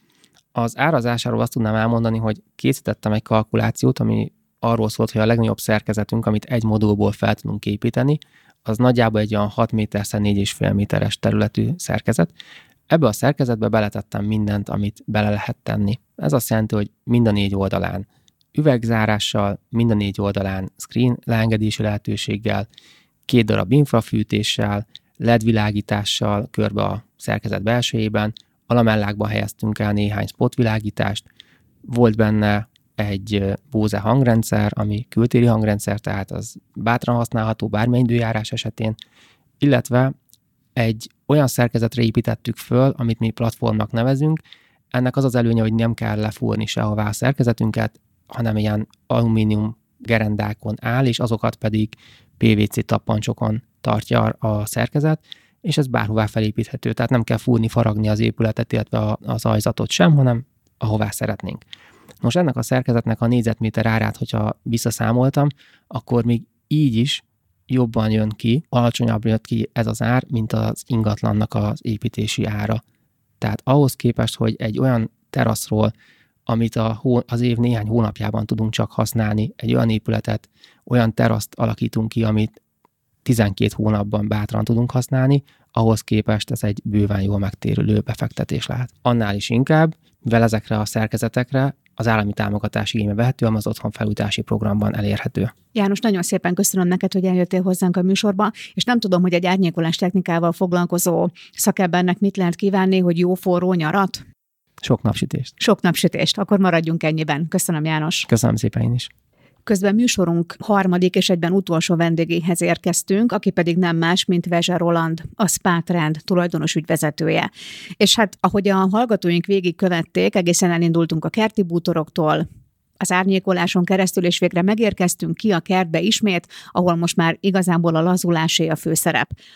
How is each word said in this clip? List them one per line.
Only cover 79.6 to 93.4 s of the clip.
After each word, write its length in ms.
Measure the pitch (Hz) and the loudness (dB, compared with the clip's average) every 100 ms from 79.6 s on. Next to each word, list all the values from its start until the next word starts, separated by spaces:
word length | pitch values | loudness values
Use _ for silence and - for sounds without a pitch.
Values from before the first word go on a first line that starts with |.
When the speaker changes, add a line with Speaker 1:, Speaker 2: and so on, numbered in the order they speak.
| 113 | -2
Speaker 1:
olyan 160 | 123 117 | 0 2
épületet, 600 | 107 - 110 113 110 - _ _ _ | 0 -2 -4 -2 -6 -8 _ _ _
olyan 300 | - 123 110 | -2 2 2
teraszt 400 | 107 117 110 - - | 2 2 0 -4 -4
alakítunk 540 | 117 110 113 113 110 | -4 -2 -4 -2 -2
ki, 140 | 117 | -2
amit 380 | 110 107 107 - _ _ _ _ _ _ | 0 0 -2 -4 _ _ _ _ _ _
tizenkét 500 | - 113 104 98 107 | 0 2 2 2 -2
hónapban 540 | - 107 107 104 107 104 | 0 0 0 0 -2 -2
bátran 360 | 107 107 110 | -2 -2 -2
tudunk 280 | 110 117 123 | 0 0 0
használni, 520 | 127 - 131 131 143 - _ _ | -2 0 0 2 2 0 _ _
ahhoz 300 | 123 113 110 | 0 2 2
képest 500 | - 107 110 107 - | 0 0 2 -2 -2
ez 120 | 117 | -4
egy 180 | 107 101 | -4 -4
bőven 380 | - 104 101 101 | -2 0 2 0
jól 180 | 98 101 | 0 -2
megtérülő 600 | 98 - 110 107 104 107 | -4 -4 -2 0 2 0
befektetés 680 | - 110 113 - 107 - - | 0 -4 -6 -4 -4 -4 -4
lehet. 240 | 123 123 - | -6 -6 -4
Annál 340 | 123 120 104 101 | -2 0 0 -4
is 140 | - | -2
inkább, 460 | 117 139 156 160 - _ _ | 0 2 4 2 0 _ _
mivel 240 | 120 113 | 0 2
ezekre 360 | 113 110 - 107 | 2 0 -2 -4
a 60 | 107 | -2
szerkezetekre 920 | 113 107 113 113 127 123 131 139 - _ | -2 -2 -2 -2 -2 -2 0 -2 -4 _
az 140 | - 113 | -4 0
állami 260 | 110 104 | 0 0
támogatás 600 | 101 104 104 107 110 104 | -2 -4 -2 -4 -4 -4
igénybe 200 | 110 104 | -2 -2
vehető, 320 | 104 123 - | 0 0 0